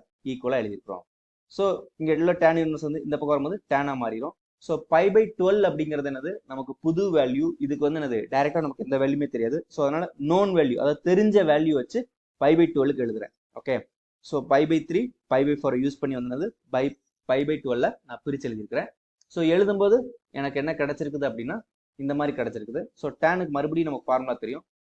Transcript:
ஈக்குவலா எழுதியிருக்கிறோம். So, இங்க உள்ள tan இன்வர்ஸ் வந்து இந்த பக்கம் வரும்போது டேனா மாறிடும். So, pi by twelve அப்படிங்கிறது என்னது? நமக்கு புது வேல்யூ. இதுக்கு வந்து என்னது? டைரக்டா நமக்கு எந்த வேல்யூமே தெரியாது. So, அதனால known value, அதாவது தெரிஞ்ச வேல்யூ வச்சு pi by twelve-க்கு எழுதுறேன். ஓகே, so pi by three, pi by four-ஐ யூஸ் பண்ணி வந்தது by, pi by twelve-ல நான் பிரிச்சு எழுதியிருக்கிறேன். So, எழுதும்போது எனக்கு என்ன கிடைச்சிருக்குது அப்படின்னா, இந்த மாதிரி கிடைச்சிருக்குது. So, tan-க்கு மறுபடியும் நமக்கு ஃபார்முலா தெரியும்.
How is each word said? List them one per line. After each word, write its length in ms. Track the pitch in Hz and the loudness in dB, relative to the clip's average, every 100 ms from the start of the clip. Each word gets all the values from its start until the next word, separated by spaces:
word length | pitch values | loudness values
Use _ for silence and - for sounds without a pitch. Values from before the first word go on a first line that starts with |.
| - _ | -10 _
ஈக்குவலா 340 | 131 127 123 131 | -10 -6 -2 -2
எழுதியிருக்கிறோம். 440 | 107 98 - 92 - _ _ _ _ | -4 -8 -12 -12 -14 _ _ _ _
So, 120 | - 196 165 - - | -2 0 -2 -8 -4
இங்க 160 | 160 | 0
உள்ள 180 | 156 175 | 2 2
tan 240 | 170 165 165 | 4 4 4
இன்வர்ஸ் 300 | 165 147 151 | 0 -4 -6
வந்து 140 | 151 | -6
இந்த 140 | 147 147 | -4 -4
பக்கம் 160 | 147 | 0
வரும்போது 220 | 143 147 202 - | 0 -2 -6 -2
டேனா 260 | 139 143 131 | -2 -2 -4
மாறிடும். 380 | 113 113 147 - _ _ | -4 -6 -10 -12 _ _
So, 100 | - 156 - | -6 -6 2
pi 120 | 160 196 | 4 6
by 140 | 214 220 - | 4 2 2
twelve 260 | 185 208 | 2 4
அப்படிங்கிறது 440 | 185 151 151 147 139 | 2 0 -4 -4 -4
என்னது? 220 | 135 151 208 - | -6 -8 -10 -12
நமக்கு 220 | 135 131 - | -12 -10 -4
புது 180 | 160 170 202 | -2 0 2
வேல்யூ. 340 | 156 131 135 165 - | 4 2 2 -2 -2
இதுக்கு 280 | 139 147 147 | -4 0 0
வந்து 140 | 160 | 0
என்னது? 180 | 143 113 - | -2 -4 -2
டைரக்டா 300 | 135 147 165 | 0 0 0
நமக்கு 240 | 147 - 131 | -4 -6 -2
எந்த 120 | 135 | 0
வேல்யூமே 300 | 135 143 139 | 2 0 -2
தெரியாது. 300 | 117 113 156 - | 0 0 -2 -4
So, 120 | - | -2
அதனால 220 | 139 156 180 - | 0 0 -4 -4
known 300 | 143 180 202 | 2 4 4
value, 240 | 175 135 120 | 4 2 2
அதாவது 220 | 139 147 | 0 0
தெரிஞ்ச 320 | 170 185 214 202 | 2 4 6 4
வேல்யூ 300 | 165 151 160 | 4 4 4
வச்சு 260 | 143 123 233 240 _ _ - | 0 0 -6 -8 _ _ 0
pi 120 | 143 | 4
by 140 | 165 165 | 6 6
twelve-க்கு 360 | 143 135 139 | 4 2 0
எழுதுறேன். 280 | 117 107 104 _ _ 117 | -2 -4 -10 _ _ -10
ஓகே, 180 | - 120 - _ _ _ - | -4 -4 -6 _ _ _ -6
so 100 | 143 131 | -4 2
pi 120 | 139 | 2
by 140 | 151 160 151 | 4 0 0
three, 160 | 175 247 - - | -2 -2 -8 -2
pi 120 | 131 | 0
by 140 | 143 143 | 2 0
four-ஐ 180 | 139 127 | -2 0
யூஸ் 180 | 139 139 | -2 -4
பண்ணி 160 | 139 127 | -6 -6
வந்தது 300 | 123 127 208 - - | -6 -6 -8 -10 -4
by, 120 | 131 139 - _ _ - | -2 -2 -4 _ _ -2
pi 120 | 131 147 | 0 0
by 80 | 156 | -2
twelve-ல 260 | 135 120 156 - | -2 -2 -2 -4
நான் 180 | - 120 | -14 -12
பிரிச்சு 240 | 147 139 131 | -6 -6 -6
எழுதியிருக்கிறேன். 400 | 110 104 127 131 - _ _ _ | -8 -6 -6 -6 -12 _ _ _
So, 100 | 170 | -2
எழுதும்போது 520 | 160 175 202 196 202 240 247 - _ | 2 4 4 2 4 4 0 -14 _
எனக்கு 280 | 135 139 139 | -6 -4 -4
என்ன 140 | 151 | -4
கிடைச்சிருக்குது 540 | 156 143 143 147 143 139 | -2 -4 -4 -6 -4 -4
அப்படின்னா, 280 | 113 120 220 - _ _ - | -4 -8 -8 -12 _ _ -8
இந்த 160 | 139 | -4
மாதிரி 220 | 143 147 131 | -2 -2 -2
கிடைச்சிருக்குது. 480 | 113 113 107 139 - | -6 -6 -8 -10 -10
So, 160 | _ 147 | _ -10
tan-க்கு 400 | - 156 185 170 | 0 0 0 -2
மறுபடியும் 400 | 143 151 165 160 | -4 -2 -2 -2
நமக்கு 180 | 131 - | -4 -2
ஃபார்முலா 280 | 131 131 120 | -2 -2 -6
தெரியும். 260 | 113 147 _ _ _ | -8 -10 _ _ _